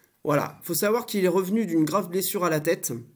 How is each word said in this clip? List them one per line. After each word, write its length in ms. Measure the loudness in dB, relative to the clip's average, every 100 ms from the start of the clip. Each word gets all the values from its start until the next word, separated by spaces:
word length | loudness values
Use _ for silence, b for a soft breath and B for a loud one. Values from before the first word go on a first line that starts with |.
| B B
Voilà, 360 | -2 0 0 -6
faut 120 | -6
savoir 320 | -2 0 0 0
qu'il 180 | 0
est 40 | 2
revenu 380 | 2 2 0 0
d'une 180 | 2
grave 260 | 2 0 0
blessure 340 | -2 -2 0
à 60 | 0
la 100 | 2
tête. 320 | 2 0 -2 -8 -10